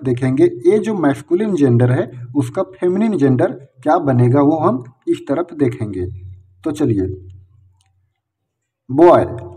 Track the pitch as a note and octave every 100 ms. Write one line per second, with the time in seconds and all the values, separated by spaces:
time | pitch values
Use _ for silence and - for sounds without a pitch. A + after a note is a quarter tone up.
0 | C3 B2 C3 C3+ F3 - F3+ G#3+ G3+ G3
1 | D3 C3+ - F3+ G#3+ E3+ C3+ A#2+ B2 C3
2 | A3+ - - C#3+ B2 F#3+ F#3 - F3+ F#3+
3 | A3 E3+ C#3 B2+ F#3+ B3 - _ D3 E3+
4 | C#3+ B2 B2 C#3+ C#3+ D#3+ F3 B3+ - _
5 | - - - C#3+ F3+ D3 B2 - G#2 F2+
6 | F2+ - - - _ _ D#3 D3+ C3 G2+
7 | F#2 - - - _ _ _ _ _ _
8 | _ _ _ _ _ _ _ _ - C3+
9 | F3 B2+ F2+ - -